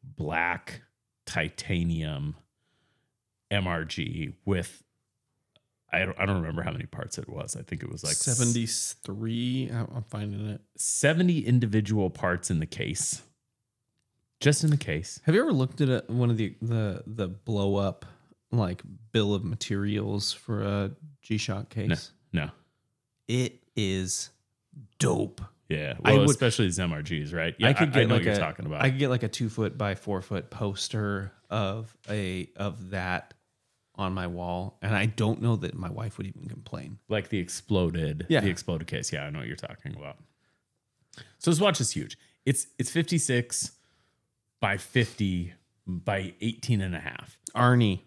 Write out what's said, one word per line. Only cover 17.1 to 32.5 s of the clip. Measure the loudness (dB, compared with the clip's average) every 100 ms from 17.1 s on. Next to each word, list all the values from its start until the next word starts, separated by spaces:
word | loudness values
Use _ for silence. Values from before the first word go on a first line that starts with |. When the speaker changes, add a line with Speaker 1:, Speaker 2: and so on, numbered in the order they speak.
| -4 -4
Speaker 2:
blow | -4 -4 0 2 2
up, | 0 -2 -14 -20 _ _ _
like, | 0 0 -2 -12 -18 -2
bill | 0 2
of | 2
materials | 0 -6 -2 -2 0 -2 -2 -2 -4
for | -6 -6 -2
a | 0 0 -2 -6 -18 -20
G-Shock | -4 -4 -2 -6 -6
case? | -4 0 -2 -4 _ _
Speaker 1:
No, | -4 -4
no. | -8 _ _ _ _ _ _ -2
Speaker 2:
It | 0 0 -4 _ -2
is | 0 0 -2 -4 -6 _ _ _ _ -20 -20 _
dope. | 0 2 -2 -6 -14 _ _
Speaker 1:
Yeah, | -4 -4 2
Speaker 2:
I | 6
Speaker 1:
well, | 8
Speaker 2:
would, | 8
Speaker 1:
especially | 6 4 4 2
these | 2
M | -2
R | -2
Gs, | -4 -4 -4
right? | -2 -4 2
Yeah, | 4
Speaker 2:
I |
could | 6 4
Speaker 1:
I, |
Speaker 2:
get | 4
Speaker 1:
I | 6
know | 4
Speaker 2:
like |
Speaker 1:
what | 4
you're | 2
Speaker 2:
a, |
Speaker 1:
talking | 0 -4 -6
about. | 2
Speaker 2:
I | 2
could | 2
get, | 2
like, | 2
a | 0
two | -2 -4
foot | 0 -2 0
by | -2 -2
four | -4 -4
foot | -2 -6 -6
poster | -6 -4 -4 -4 -2 -2 -2 -6 -12 _
of | -2 -2 -4 -10 _ -6
a, | -4 -2 -4 -8